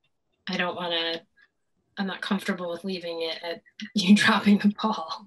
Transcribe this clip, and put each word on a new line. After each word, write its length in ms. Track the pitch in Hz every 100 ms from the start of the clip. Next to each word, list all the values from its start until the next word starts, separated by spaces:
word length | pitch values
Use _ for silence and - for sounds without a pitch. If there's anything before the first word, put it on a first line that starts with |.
| _ _ _ _ -
I 100 | 185
don't 180 | 180 170
wanna, 460 | 175 170 165 165 - _ _ _ _ _ _ -
I'm 100 | 190
not 140 | -
comfortable 480 | - 190 - 180 170
with 140 | 170
leaving 380 | 190 185 170 165
it 180 | 165 160
at 180 | 170 - - -
<laughs> 160 | 214 208
you 200 | 180 208
dropping 440 | - 214 208 202
the 140 | 208 -
ball. 440 | 220 - - -